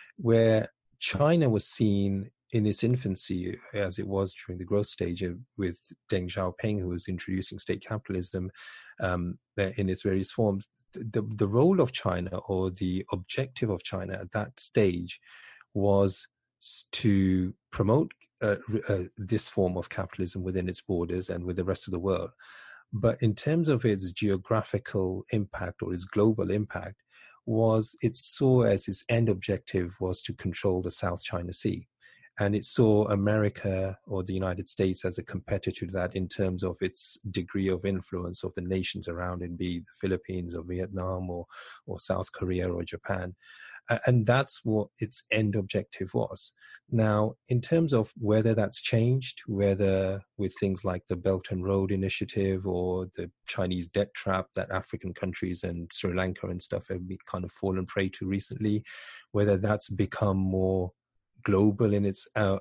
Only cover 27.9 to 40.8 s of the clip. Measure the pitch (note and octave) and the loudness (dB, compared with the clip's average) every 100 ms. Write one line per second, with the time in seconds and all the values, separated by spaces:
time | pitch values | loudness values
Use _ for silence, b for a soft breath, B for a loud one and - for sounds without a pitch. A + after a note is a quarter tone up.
27.9 | - A2 - - - C3+ B2+ A2+ G2 - | 0 0 2 2 4 6 6 6 2 0
28.9 | F#2+ - A#2 A2+ F#2 G2 F#2+ - F#2+ F2+ | -6 0 2 4 2 0 -4 -2 -2 -2
29.9 | F#2 F#2 F2+ - - F#2+ E2+ G2+ F#2 F2+ | -2 -2 -2 -4 -6 -6 -2 0 0 0
30.9 | - F#2+ E2+ - F2 F2 - A2 F#2 - | -2 -2 -4 -6 -6 -4 -4 -2 -4 -8
31.9 | _ b b b - G2+ G#2 - - A2+ | _ b b b -2 0 0 0 4 6
32.9 | G#2 G#2 G2+ G2+ G#2+ G#2 - G2+ F#2+ F#2+ | 6 4 2 2 4 2 0 -2 -2 -2
33.9 | G2 - F#2+ F#2 F#2+ F#2 F2+ F2+ - F#2+ | -6 -8 -6 -4 -2 -2 -2 -2 0 2
34.9 | F#2 F#2 F2+ - F2+ - G2 - - F2+ | 0 -4 -6 -6 -8 -2 -2 -2 -6 -4
35.9 | F#2+ F2+ F#2+ F2+ - F#2+ F2+ F#2 E2+ F2+ | -4 -2 -2 -4 -2 -2 0 -4 -2 -4
36.9 | - - - G#2 F#2+ F2 G2+ F#2+ F#2 G2 | -2 -4 -4 -6 -6 -4 0 0 0 0
37.9 | F#2+ - F2+ F2 F2+ F#2 F#2 F2+ F#2+ F#2 | -2 -4 -6 -6 -4 -6 -6 -2 -2 -2
38.9 | F2+ F2 E2+ F2+ F2+ F2 E2+ F2+ F2 E2 | -6 -8 -6 -4 -4 -6 -4 -4 -4 -8
39.9 | - F#2+ F#2 - F#2 F2 F2 E2+ F2+ | -6 -2 -2 -2 -6 -6 -6 -6 -4